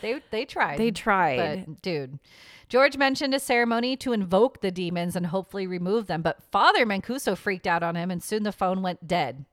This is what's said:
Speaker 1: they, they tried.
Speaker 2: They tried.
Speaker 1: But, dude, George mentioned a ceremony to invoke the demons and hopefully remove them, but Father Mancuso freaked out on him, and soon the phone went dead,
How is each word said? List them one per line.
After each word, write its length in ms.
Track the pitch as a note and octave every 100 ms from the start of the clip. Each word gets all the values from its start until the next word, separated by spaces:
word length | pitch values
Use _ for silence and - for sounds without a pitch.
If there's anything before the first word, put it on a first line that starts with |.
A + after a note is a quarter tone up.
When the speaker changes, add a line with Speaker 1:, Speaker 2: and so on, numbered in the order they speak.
Speaker 1:
they, 200 | G#3+ C4+ -
they 120 | A3
tried. 340 | C4 F4+ D#3+ D3
Speaker 2:
They 120 | A3+
tried. 720 | F#3 A#3 F#3+ D#3+ B2 D#3 F#3 D#3
Speaker 1:
But, 160 | D3+
dude, 380 | F#3+ D#3 C3 C#3+ _ - - - -
George 240 | A#3+ C#4 C4+
mentioned 380 | C4+ C4+ C#4 C4+
a 40 |
ceremony 560 | - A#3+ A#3 A#3 B3 C4
to 160 | C4
invoke 480 | A3+ F#3 F#3+ B3+ -
the 100 | F#3+
demons 440 | F#3 F3 F3 F3 F3
and 120 | F3
hopefully 400 | F#3+ F#3 G3 F#3
remove 400 | F3+ F3 A3 G3
them, 160 | D#3+
but 180 | E3 - _
Father 360 | G3+ D4 G4+ A#3
Mancuso 500 | G3 - C4 - F#3
freaked 300 | - F#3 F#3
out 160 | E3+
on 120 | E3+ E3+
him, 140 | F3+
and 140 | F3+
soon 180 | - G#3+
the 100 | G#3
phone 300 | - F#3 F#3+
went 260 | F#3 F3 D#3+
dead, 380 | F3 C#3 C3 C#3